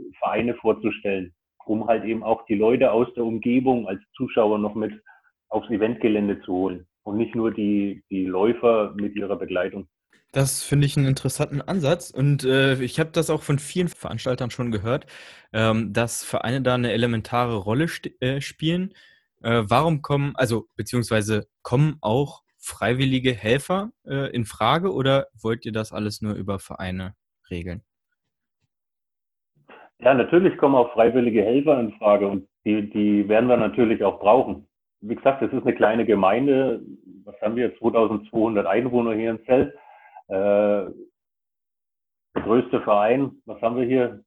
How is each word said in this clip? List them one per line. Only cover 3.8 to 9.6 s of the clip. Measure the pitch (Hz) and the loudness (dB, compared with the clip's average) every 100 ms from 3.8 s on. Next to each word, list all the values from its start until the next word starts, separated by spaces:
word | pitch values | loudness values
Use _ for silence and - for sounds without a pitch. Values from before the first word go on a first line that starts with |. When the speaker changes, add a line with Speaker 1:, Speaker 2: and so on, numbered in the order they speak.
| 98 | -2
Speaker 1:
als | 95 _ - | -10 _ -10
Zuschauer | 127 - 107 107 | -4 2 2 2
noch | 104 110 | -2 -4
mit | 107 107 _ _ _ _ - | -8 -8 _ _ _ _ -8
aufs | 107 - | -6 -4
Eventgelände | 107 110 - 117 104 101 92 | -2 -2 0 0 2 0 -2
zu | - | -4
holen | 92 92 90 - _ | -2 -2 -4 -14 _
und | 107 104 | -6 -4
nicht | 113 117 | -2 -2
nur | 113 | -2
die, | 110 104 104 101 98 - | -2 0 0 -2 -6 -8
die | 95 92 | -6 -2
Läufer | 92 107 117 120 113 104 101 | 2 2 2 2 2 0 -4
mit | 101 104 | -6 -6
ihrer | 98 92 | -6 -6
Begleitung. | 95 90 | -4 -4